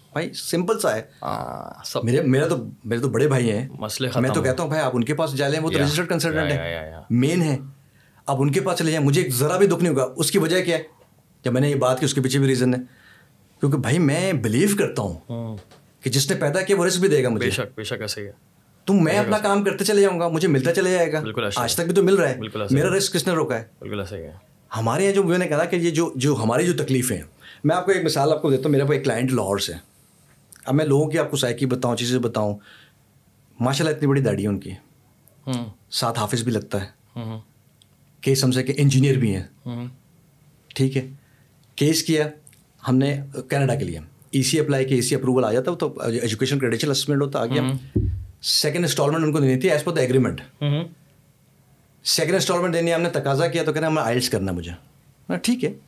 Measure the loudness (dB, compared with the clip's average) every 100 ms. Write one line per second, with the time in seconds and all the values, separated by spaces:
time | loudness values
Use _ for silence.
0 | _ -8 -6 -8 -4 -2 0 0 0 -2
1 | -6 -10 -8 -6 -6 -10 -12 -14 -10 -4
2 | 0 2 4 2 2 -2 -6 -12 -6 -4
3 | -2 0 2 2 0 -2 -4 -8 -8 -6
4 | -4 0 0 0 0 -2 -2 -2 0 0
5 | 0 -2 -2 -2 -2 0 0 0 0 0
6 | -2 -2 0 0 0 -2 -4 -6 -8 -12
7 | -2 2 2 2 0 -2 -6 -20 _ _
8 | _ _ -4 0 2 2 0 0 0 2
9 | 2 2 2 0 0 4 4 4 2 2
10 | 0 -2 0 2 2 0 0 -2 -4 _
11 | _ _ _ _ -2 2 2 2 2 2
12 | 0 0 0 2 2 2 2 0 -4 -16
13 | -20 -20 _ _ _ _ 0 0 0 2
14 | 2 0 0 0 0 2 2 2 0 -2
15 | -4 -6 -10 -8 -8 -10 -14 -20 _ _
16 | -2 0 0 0 0 0 0 2 2 2
17 | 4 4 2 0 0 -2 -6 -8 -8 -8
18 | -8 -8 -12 -16 _ _ _ _ 2 4
19 | 4 2 2 0 0 0 0 -2 2 4
20 | 4 2 0 0 2 2 2 2 2 2
21 | 2 0 -4 -4 -2 -2 -2 0 0 4
22 | 4 4 2 -2 -8 -6 0 2 2 0
23 | 0 -2 0 0 0 -4 -8 -14 -10 -8
24 | -8 -10 -14 -18 -20 _ -12 -4 -2 0
25 | 2 2 2 2 0 0 0 0 0 0
26 | -2 0 0 0 0 2 0 0 0 0
27 | 0 -4 -8 -20 -20 -4 0 0 2 0
28 | 0 0 2 2 2 0 2 2 2 0
29 | 0 0 0 0 0 -2 -4 -8 -14 _
30 | _ _ _ _ _ -12 -2 0 2 2
31 | 2 0 -2 -2 -2 -2 -2 -2 -2 -2
32 | 0 0 -2 -2 -2 -4 -10 -20 -20 _
33 | _ _ _ _ _ -4 -2 0 -2 0
34 | 2 2 2 0 -2 -2 -6 -16 -18 _
35 | _ _ _ _ -8 -8 -8 -16 _ -4
36 | -4 -2 -2 -2 -2 -2 -2 -6 -6 -14
37 | _ -12 -10 -12 -16 _ _ _ _ _
38 | _ _ 0 2 2 2 0 2 4 6
39 | 4 4 2 -2 -6 _ -10 -10 -10 -14
40 | _ _ _ _ _ _ -10 -2 -2 -2
41 | -6 -12 _ _ _ _ _ -2 2 2
42 | 0 0 0 -6 -20 -20 _ _ 0 2
43 | 2 0 -6 -10 -4 0 2 0 -4 -8
44 | -12 -20 _ -2 0 0 2 0 2 2
45 | 2 0 2 2 4 2 0 -2 -4 -4
46 | -4 -2 -2 -2 0 0 0 0 0 0
47 | 0 0 0 -2 0 0 0 -2 -4 -2
48 | -2 -4 -8 -10 -2 0 0 0 -2 0
49 | 0 2 0 2 2 2 2 2 0 0
50 | 2 4 2 -2 -10 -6 -2 -2 -4 -12
51 | _ _ _ _ _ _ _ _ _ _
52 | -4 -2 2 0 2 0 0 0 2 2
53 | 0 0 0 0 0 0 0 0 0 0
54 | 0 0 0 0 0 -2 -6 -12 -18 _
55 | _ _ -6 -4 0 0 -2 -6